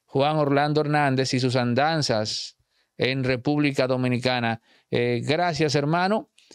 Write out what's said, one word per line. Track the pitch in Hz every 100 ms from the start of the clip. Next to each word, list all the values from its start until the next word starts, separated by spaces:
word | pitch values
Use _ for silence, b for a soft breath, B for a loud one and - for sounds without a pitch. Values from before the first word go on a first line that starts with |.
| _
Juan | 135 143 156
Orlando | 143 139 151 151
Hernández | 147 151 143 131 131
y | 131
sus | 127 127
andanzas | 120 120 151 160 131 110 107 - - - _ _ _ -
en | 120 135
República | 127 127 147 147 147 139 127
Dominicana. | 127 127 120 127 123 117 113 b b b
Eh, | 123 120 120
gracias, | 120 156 175 151 151 143
hermano. | 143 170 185 220 - _ b